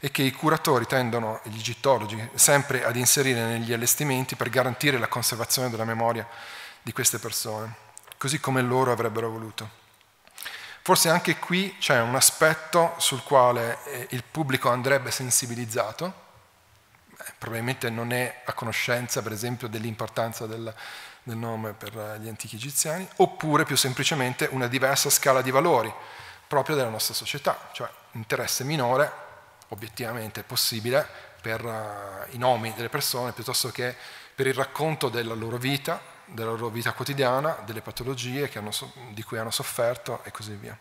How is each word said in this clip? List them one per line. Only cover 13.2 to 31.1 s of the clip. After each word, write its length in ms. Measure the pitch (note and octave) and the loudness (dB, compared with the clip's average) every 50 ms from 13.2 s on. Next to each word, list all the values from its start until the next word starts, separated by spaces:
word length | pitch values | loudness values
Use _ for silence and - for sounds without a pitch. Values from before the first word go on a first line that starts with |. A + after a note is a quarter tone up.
quale, 560 | - - D3 C3 B2 B2 B2 A#2 A#2 A#2 A#2+ - - | 0 6 8 8 8 8 6 4 0 -2 -4 -6 -8
eh, 220 | - C#3 B2+ A#2+ - | -10 -8 -8 -6 -6
il 120 | - B2+ A#2 - | -6 -6 -8 -6
pubblico 380 | - D#3 D#3+ C3+ C3 C3 - C3 | -4 -2 0 2 0 2 4 2
andrebbe 420 | A#2+ B2+ A#2+ C#3 C#3 C3+ B2 B2 | 2 2 2 2 2 2 2 -2
sensibilizzato. 1000 | - - C3+ B2 A#2+ - - A#2 A#2+ A#2 B2 A2+ A2 B2 A2 G#2 A2 - D#3+ F#3 F#3+ - - - - - _ _ _ _ _ _ _ _ _ _ _ _ _ _ - - | -4 -4 -2 2 0 0 0 0 -4 -6 -6 -4 0 -2 -2 -2 -2 -6 -6 -6 -8 -10 -20 -20 -20 -20 _ _ _ _ _ _ _ _ _ _ _ _ _ _ -20 -16
Eh, 140 | - - - - | -16 -16 -14 -12
probabilmente 500 | - A2 A2 A2+ A2+ B2 C3 C3 - A#2+ | -10 -6 -6 -4 -2 -2 -2 -2 -2 -4
non 240 | A2+ A2+ A#2 A#2+ | -2 -2 -2 -2
è 300 | B2 B2 B2 A#2+ - - - | 0 0 0 -2 -4 -8 -8
a 80 | - | -8
conoscenza, 720 | - - B2 A2+ G#2+ - - - B2 A#2+ B2 A2+ - - | -6 -4 -4 -4 -2 -2 0 0 0 0 0 -2 -4 -4
per 100 | G#2 G#2+ | -4 -4
esempio, 340 | G#2+ G2+ A2+ A#2+ B2 A#2 - A2+ | -6 -4 -4 -4 -4 -4 -6 -8
dell'importanza 800 | G#2+ A2+ A2 A#2 A2 A2 A#2+ A2 - - A2+ A#2 A2+ - A#2+ | -6 -6 -6 -6 -4 -4 -6 -4 -2 -2 -2 -2 -2 -6 -8
del, 280 | A2 A2 A2+ A2+ A2+ A2 - - - - - - - - - | -8 -8 -8 -8 -10 -10 -12 -16 -16 -14 -16 -16 -18 -20 -16
del 140 | _ B2+ A2+ A2+ | _ -10 -8 -6
nome 340 | A#2 A#2 A2+ A2 A2 G#2+ | -4 -4 -4 -4 -6 -8
per, 240 | G#2 - G#2+ A2 A2 | -8 -10 -12 -12 -10
eh, 220 | A2+ G#2+ G#2+ G#2+ G#2+ | -8 -8 -8 -10 -10
gli 80 | G#2+ A2+ | -10 -12
antichi 280 | A2 - - A2 - | -12 -12 -12 -12 -10
egiziani, 520 | G#2+ A#2 C#3+ C#3 - - D#3+ D3+ F3+ F#3+ F3+ - | -10 -10 -6 -2 -2 -2 0 -2 -4 -6 -10 4
oppure 480 | - F#3+ F3+ - - - D#3 D3+ D3 D3+ | 4 4 4 4 -4 0 2 4 4 4
più 120 | - C#3+ | 4 2
semplicemente 720 | B2 - C3+ B2+ - C#3 - E3+ D3 B2+ B2 C3 - D#3 C#3+ | 2 2 2 0 0 0 0 2 2 0 0 0 0 -2 0
una 140 | C3 C3 B2+ | 0 0 -2
diversa 420 | A#2+ A#2+ C3+ B2+ C3 C#3 C3 - D3 | 0 0 2 2 4 4 2 2 4
scala 320 | C3+ - - C#3+ C3 C3 | 2 4 6 6 6 6
di 100 | B2 C3 | 4 4
valori 400 | B2+ C3+ D#3 F3 D#3 B2 A2 A2 G#2 - - - - - - - - - - | 4 4 6 6 6 6 4 0 -4 -10 -14 -16 -16 -16 -16 -18 -18 -20 -10
propria 300 | - - C#3 C3 - D#3 | 0 0 0 2 2 0
della 140 | C#3+ C3 A2+ | 0 0 0
nostra 240 | A2 A2 - - G#2+ | -2 -2 -2 -2 -2
società, 560 | - A2+ G#2 - C#3+ - F#3+ - - - - | -4 -4 -4 -6 -2 0 -2 -2 -2 -6 -14
cioè 160 | - - B2+ - - - - - | -10 -10 -10 -10 -10 -16 -20 -14
interesse 500 | - A#2 A2 - D3 C3 A#2+ G#2 - - B2+ | -10 -10 -4 -2 -2 -2 0 -2 -2 -2 -2
minore, 460 | C3+ D#3+ D#3 B2+ A#2+ B2 C3 D3 C#3+ - - - - - - - - - _ - _ | -2 0 0 2 2 4 4 4 2 0 -10 -16 -18 -20 -20 -20 -20 -20 _ -14 _
obiettivamente 760 | A2+ G2+ A2 G#2+ - - B2 A2 A#2 A#2+ A2 G#2+ - - | -12 -12 -12 -12 -10 -8 -8 -6 -6 -6 -8 -8 -8 -10
possibile, 640 | G2+ - B2+ B2 - - - A2+ G#2+ A#2+ B2+ C#3+ D3+ - | -10 -6 -2 0 0 0 0 -2 -2 2 2 2 0 0